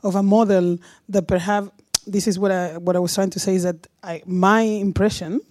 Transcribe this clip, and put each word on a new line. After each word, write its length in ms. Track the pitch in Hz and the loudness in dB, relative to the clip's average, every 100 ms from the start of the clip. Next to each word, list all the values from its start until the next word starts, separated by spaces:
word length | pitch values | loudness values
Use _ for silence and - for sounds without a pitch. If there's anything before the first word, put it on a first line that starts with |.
of 120 | 208 190 | -2 0
a 80 | |
model 540 | 202 214 220 190 175 175 - - - | 4 4 4 4 2 -2 -6 -20 -4
that 180 | 196 165 | -4 0
perhaps, 420 | 180 180 208 202 _ _ - - | -2 0 -2 -2 _ _ -10 -4
this 220 | 202 208 | -2 -2
is 120 | 185 | 0
what 120 | 202 | 0
I, 260 | 185 180 165 | 0 -4 -4
what 180 | 175 180 | -2 0
I 40 | |
was 140 | 180 | 0
trying 180 | - 190 | -2 -4
to 80 | 190 | -2
say, 160 | - 190 | -2 0
is 80 | |
that 240 | 180 165 - _ | -2 -6 -12 _
I, 200 | 185 170 - | -14 -14 -6
my 360 | 180 185 220 | 0 4 4
impression 800 | 220 214 196 175 202 - 165 214 - | 2 0 -2 0 0 -2 -6 -8 -8